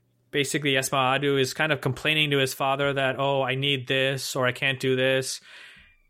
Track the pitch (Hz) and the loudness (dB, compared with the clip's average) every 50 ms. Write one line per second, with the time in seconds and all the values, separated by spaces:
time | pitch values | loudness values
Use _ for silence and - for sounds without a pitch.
0 | _ _ _ _ _ _ - 147 139 135 - 151 147 143 135 131 127 - - 139 | _ _ _ _ _ _ -2 -2 0 0 -2 -2 0 0 0 0 0 0 0 0
1 | 131 127 131 139 143 143 139 139 131 127 - - 156 156 151 135 - 139 123 - | 2 2 2 2 2 2 2 2 0 0 0 -2 0 0 0 0 -2 -2 -4 -2
2 | - 151 156 156 151 147 143 139 135 131 - - 143 135 135 139 143 139 139 139 | -2 0 2 2 2 2 2 2 2 0 0 -2 0 0 0 0 0 0 0 0
3 | 135 131 131 117 135 139 139 135 135 123 127 131 139 143 139 131 127 120 139 131 | 0 0 0 0 0 0 2 2 0 0 0 0 0 0 0 -2 -2 -2 0 0
4 | 131 135 139 131 - - - 139 127 123 123 - 143 135 135 131 - 131 131 127 | 2 0 0 -2 -4 -4 -2 0 0 0 0 0 0 -2 0 0 0 0 2 2
5 | 131 131 131 131 131 - - - - - - - - - - - - - _ _ | 2 2 2 0 0 -2 -6 -10 -12 -16 -20 -20 -20 -20 -20 -20 -20 -20 _ _
6 | _ _ | _ _